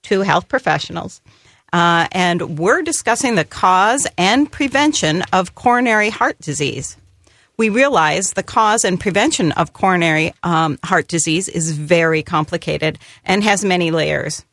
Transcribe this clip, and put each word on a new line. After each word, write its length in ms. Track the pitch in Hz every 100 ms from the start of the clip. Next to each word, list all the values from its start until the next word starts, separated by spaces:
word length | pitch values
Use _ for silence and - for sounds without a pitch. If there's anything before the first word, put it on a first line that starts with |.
to 180 | - 196
health 280 | 196 156 -
professionals. 720 | 262 - 151 - - - - _ _ _ _ _
Uh, 360 | 175 170 170 165
and 480 | 190 180 175 170 156
we're 220 | 180 311
discussing 540 | 320 - - 233 254 214
the 100 | 151
cause 600 | - 190 185 208 269 - -
and 340 | 180 247 294
prevention 720 | - 277 269 302 294 156 160 -
of 240 | 185 180 -
coronary 540 | 247 240 247 214 208
heart 280 | 214 285 -
disease. 580 | - 143 139 113 - - _ _ _ _ _ -
We 120 | 220
realize 640 | 208 262 175 156 165 190
the 100 | -
cause 400 | 185 - 220 226
and 160 | 208 180
prevention 540 | 208 185 262 - 170
of 180 | - 165
coronary, 640 | - 190 180 165 156 160 -
um, 340 | 175 160 160 143
heart 240 | - 180 -
disease 400 | 170 165 160 190
is 240 | - 160
very 500 | 151 151 175 165 160
complicated 760 | 151 165 156 175 - 151 156 - - -
and 220 | - 190 208
has 180 | 202
many 280 | 202 180 170
layers. 520 | 165 151 151 139 - -